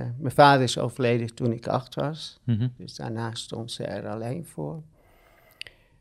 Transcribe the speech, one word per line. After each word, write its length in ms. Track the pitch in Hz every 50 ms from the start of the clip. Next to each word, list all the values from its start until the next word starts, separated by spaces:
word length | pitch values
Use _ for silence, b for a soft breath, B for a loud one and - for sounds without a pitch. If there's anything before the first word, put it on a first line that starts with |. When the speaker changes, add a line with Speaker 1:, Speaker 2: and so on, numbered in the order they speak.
| 127 120 120 135
Speaker 1:
mijn 160 | 156 127 -
vader 280 | 147 143 143 139 131
is 160 | 127 120 - -
overleden 560 | 127 117 - - 123 117 120 117 117 113 -
toen 180 | - 127 120
ik 140 | 113 127 - -
acht 260 | - 127 123 - -
was. 460 | 147 139 147 160 151 - - - _ -
Speaker 2:
Mhm. 240 | 120 113 104 123 127 123
Speaker 1:
Dus 180 | - 90 - -
daarna 380 | - 135 120 113 113 117 113 117
stond 360 | - - - - 113 113 120
ze 120 | - - 110
er 240 | 98 95 104 107 104
alleen 380 | 104 113 113 120 139 175 160
voor. 360 | - - 160 151 147 160 160 156 - B B B B B B B B B B B B B B B B B B B B B B